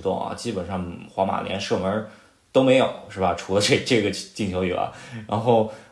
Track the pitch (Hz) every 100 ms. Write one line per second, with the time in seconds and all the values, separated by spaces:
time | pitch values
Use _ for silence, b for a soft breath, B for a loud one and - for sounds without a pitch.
0 | 95 87 - - 120 95 87 95 87 85
1 | - - 98 - - 95 - 110 95 107
2 | B B B B _ 131 131 131 104 -
3 | - 95 92 85 - 98 - 87 - 117
4 | 101 95 - - 101 90 92 90 - B
5 | B 113 107 107 117 113 110 B B